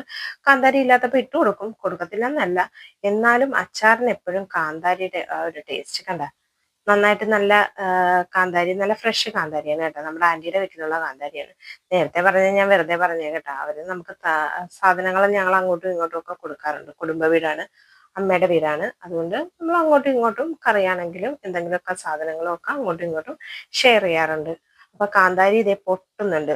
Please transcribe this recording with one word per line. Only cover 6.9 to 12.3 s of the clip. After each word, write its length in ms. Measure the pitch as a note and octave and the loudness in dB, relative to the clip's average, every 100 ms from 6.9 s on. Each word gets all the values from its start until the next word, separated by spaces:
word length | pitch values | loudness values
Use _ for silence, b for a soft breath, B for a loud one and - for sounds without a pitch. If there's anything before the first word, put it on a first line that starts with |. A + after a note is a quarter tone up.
| G#3 G#3 G#3 G#3+ G#3+ | 4 4 2 0 2
നല്ല, 180 | G3+ G#3 G3+ - | 4 4 2 -2
ആ, 40 | F#3+ F#3 F3+ F3+ F3+ F#3+ | 0 2 4 2 0 0
കാന്താരി, 360 | F#3 F3 F3 F#3 | 0 0 0 0
നല്ല 120 | G3 G#3+ | -2 0
ഫ്രഷ് 280 | A3+ G#3+ A3+ G#3+ | -2 -2 -4 -4
കാന്താരിയാണ് 440 | D#3 D3+ D3 D3+ D#3+ | -4 -4 -4 -2 -2
കേട്ടോ, 160 | D3+ D#3 | -6 -10
നമ്മുടെ 180 | D#3+ E3+ | 0 2
ആന്റിയുടെ 280 | E3 E3 F#3 | 2 -2 -2
വീട്ടിലുള്ള 340 | F#3 D#3+ D#3 D#3+ D#3+ | -4 -6 -4 -4 -4
കാന്താരിയാണ്. 480 | C3+ C#3+ C#3+ C#3+ _ B B _ | -8 -10 -10 -14 _ B B _
നേരത്തെ 280 | F#3 C#3+ E3+ | 0 0 2
പറഞ്ഞത് 320 | F#3 | 2